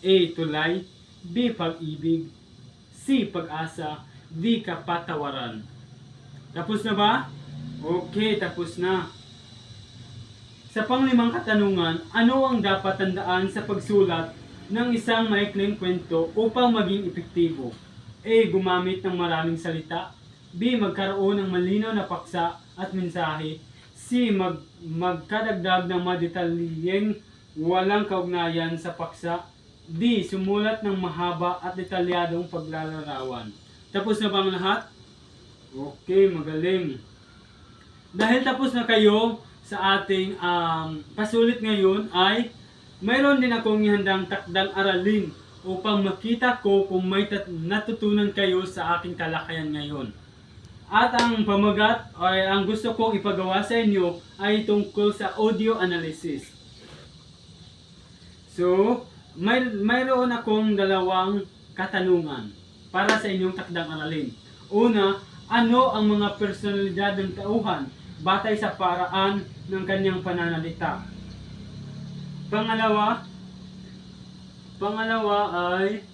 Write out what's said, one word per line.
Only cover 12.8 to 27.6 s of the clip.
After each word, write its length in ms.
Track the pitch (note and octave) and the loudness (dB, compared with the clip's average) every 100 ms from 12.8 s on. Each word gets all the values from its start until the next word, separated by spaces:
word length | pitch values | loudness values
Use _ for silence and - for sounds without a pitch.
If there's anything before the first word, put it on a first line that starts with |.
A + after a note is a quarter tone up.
| F#3+ F#3+ | 0 0
tandaan 480 | F#3+ F3+ F3+ F3+ F#3+ | 0 0 0 0 0
sa 160 | G#3+ | -4
pagsulat 720 | G3+ F#3+ - G3+ F#3 E3 D#3+ - - - - | -4 -6 2 4 4 2 -4 -10 -18 -20 -6
ng 220 | G#3+ B3 | -2 0
isang 400 | A3+ A#3 A3+ A3 | 0 2 2 2
maikling 480 | G3+ G3+ G3 G3+ G#3 | 2 0 0 -2 0
kwento 560 | F3+ F3+ - E3 E3 | -2 -2 0 0 0
upang 400 | G#3 A3+ B3 B3 | 0 0 4 4
maging 400 | A3+ F3+ G3 F3+ | 4 2 0 -2
epektibo? 560 | E3+ E3 F3 E3 C#3 A#2+ A2 - - - - G#3+ | -8 -6 0 0 0 -8 -10 -20 -20 -20 -14 2
A. 100 | A3+ G#3 | 4 4
Gumamit 560 | F#3+ F#3 F3+ F#3 F#3 F#3+ | 2 2 0 0 -4 -4
ng 80 | |
maraming 400 | F3 E3+ E3 E3 | -2 -2 -2 -2
salita. 560 | E3 E3+ D#3+ - E3+ - - - - - | -4 -4 -6 -6 -8 -8 -16 -20 -20 -16
B. 240 | F3 A#3+ A#3+ | -2 0 2
Magkaroon 640 | G3 G3 G3 G3 G3 G3+ F#3+ | 0 0 -2 0 0 2 0
ng 20 | |
malinaw 400 | F3+ F#3 G#3 A3 | 0 2 0 0
na 160 | G#3+ F#3 | -2 -4
paksa 480 | F3+ - F3 D3+ - - | -8 -6 -2 -2 -4 -18
at 160 | - F#3+ | -10 -6
mensahe. 720 | F#3 F3 F3 D#3+ D#3 D#3 D#3+ - - - | -4 -4 -2 -4 -4 -6 -10 -16 -20 -20
C. 400 | - - B3 A#3+ | -20 -2 0 2
Mag-, 320 | G3 F#3 D#3+ - - | 2 0 -4 -12 -16
magkadagdag 1040 | E3+ D#3+ F3+ E3+ - G#3+ A3 F#3+ F#3 F#3 F3 | -8 -2 -2 -2 -4 -2 -2 -2 2 2 2
ng 140 | F3+ | -2
madetalyeng 1200 | F3+ F3+ E3+ F3+ E3+ E3+ E3+ D#3+ F3 F#3+ G#3+ G#3 - - - | -2 -2 -2 -2 -2 -2 -4 -4 0 0 0 -4 -10 -20 -16
walang 500 | D#3 | -4